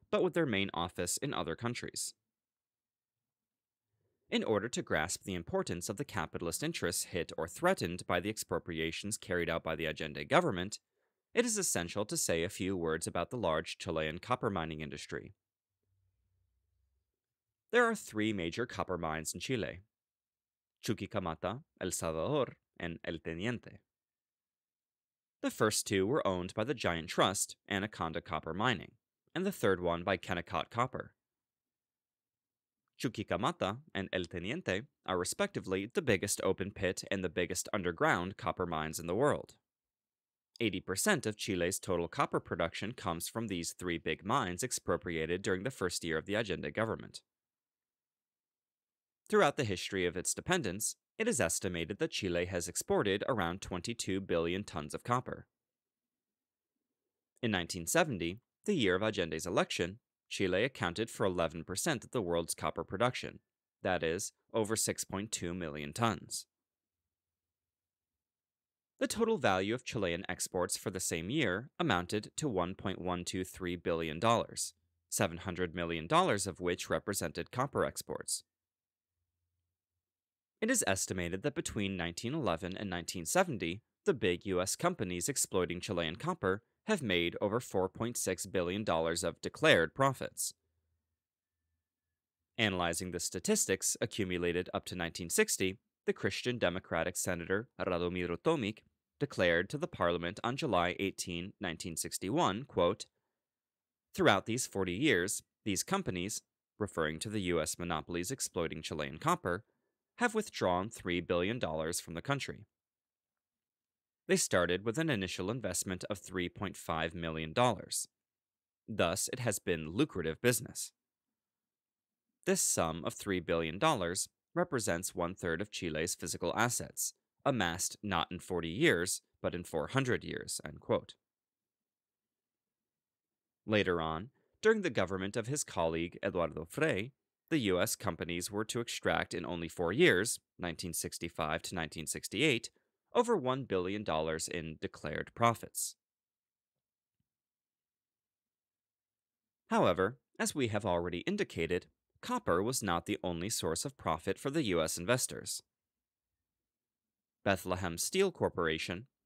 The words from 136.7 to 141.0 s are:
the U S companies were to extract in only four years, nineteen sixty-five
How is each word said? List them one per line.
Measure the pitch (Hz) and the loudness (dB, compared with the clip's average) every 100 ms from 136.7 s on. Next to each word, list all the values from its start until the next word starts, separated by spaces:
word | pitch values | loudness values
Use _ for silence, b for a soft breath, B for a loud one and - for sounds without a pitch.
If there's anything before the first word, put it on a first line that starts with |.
| - 156 101 117 - _ _ _ | 0 0 2 -2 -10 _ _ _
the | 165 107 | 2 4
U | 90 | 4
S | 101 - | 4 0
companies | 98 85 82 85 87 | -2 -2 -2 -4 -2
were | 101 | -4
to | 113 120 | -2 -2
extract | 117 - - 82 85 | -4 -2 2 2 2
in | 92 76 | -2 -4
only | 85 82 | -4 -4
four | - 85 | 0 0
years, | 135 170 92 113 - _ - | 6 8 8 4 -2 _ -8
nineteen | 87 82 90 | -6 -6 -6
sixty-five | 80 | -4